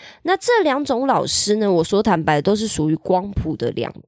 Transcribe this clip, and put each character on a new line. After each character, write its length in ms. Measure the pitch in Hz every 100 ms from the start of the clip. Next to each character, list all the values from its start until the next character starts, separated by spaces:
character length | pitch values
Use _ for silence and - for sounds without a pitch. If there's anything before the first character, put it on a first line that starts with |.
| - -
那 140 | 311 381
这 260 | - 480
两 200 | 311 269 285
种 200 | 240 269
老 220 | 185 135
师 300 | - 202 214
呢， 120 | 202
我 140 | 175
说 180 | 165 202
坦 220 | 220 170
白 180 | 160 151
都 140 | 185 208
是 100 | 220
属 240 | - 156
于 60 | 156
光 340 | - 185 202
谱 220 | 190 160 143
的 120 | 117
两 220 | - 113 104